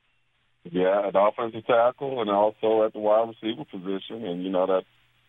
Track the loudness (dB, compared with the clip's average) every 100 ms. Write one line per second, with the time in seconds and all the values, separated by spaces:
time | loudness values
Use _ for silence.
0 | _ _ _ _ _ _ -8 0 2 2
1 | 2 4 2 2 -6 -6 0 2 2 0
2 | -6 -4 -2 2 2 0 0 2 0 0
3 | 2 2 0 -4 -8 -6 -10 -10 -8 -8
4 | -8 -10 -8 -6 -2 0 2 0 -2 _
5 | _ _